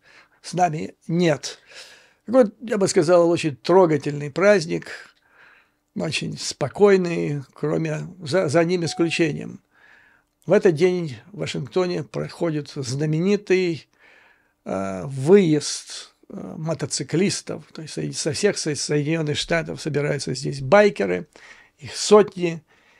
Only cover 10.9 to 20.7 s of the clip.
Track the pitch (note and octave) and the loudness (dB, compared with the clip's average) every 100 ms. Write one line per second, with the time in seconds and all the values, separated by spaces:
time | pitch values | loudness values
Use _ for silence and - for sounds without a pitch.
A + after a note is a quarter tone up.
10.9 | F3+ D#3+ A2 - F3 D#3 E3 C3+ F#3 F3+ | 2 -4 -10 -16 -10 -8 -8 -4 -2 -2
11.9 | F3 C3+ D3 D3+ - E3+ D3+ C3 D3 A#2+ | -4 -6 -8 -8 -4 -4 -4 -8 -10 -6
12.9 | C3+ D#3 D#3 F#3 G3+ G3+ F#3 F3+ D3+ - | -4 -2 0 0 0 2 0 0 -4 -10
13.9 | _ _ _ _ _ _ _ - F#2+ G2 | _ _ _ _ _ _ _ -8 -6 -6
14.9 | F#2+ C#3+ C3+ C#3+ G3+ E3+ D3+ - - - | -6 -8 -2 6 6 6 2 0 -10 -12
15.9 | - - _ - G3 - - D#3+ D3 B2+ | -16 -18 _ -20 -16 -14 -10 -8 -6 -6
16.9 | - B2 D3+ G3 - - A2 - - D#3 | -6 -4 0 0 -2 -8 -14 -14 -16 -12
17.9 | D3+ D3+ C3+ E3 B2 G3+ - D#3+ C#3+ - | -8 -8 -4 -4 0 0 0 -4 -4 -2
18.9 | D3+ C#3+ E3 D3+ C#3+ - E3+ D#3+ D3+ D#3+ | -2 0 -2 -2 -4 -2 -2 -4 -8 -4
19.9 | C#3+ D3 C#3+ - B2+ D3 C#3 C3 | -2 -2 -4 -4 -6 -6 -4 4